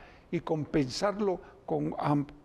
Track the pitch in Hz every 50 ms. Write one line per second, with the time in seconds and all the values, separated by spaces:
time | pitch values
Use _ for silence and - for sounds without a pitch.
0 | - - - - - - - 165 - - 160 156 143 - - 160 135 127 117 -
1 | 190 208 190 202 214 190 180 175 - - - - - - 160 147 147 156 - -
2 | - 147 147 147 139 - - -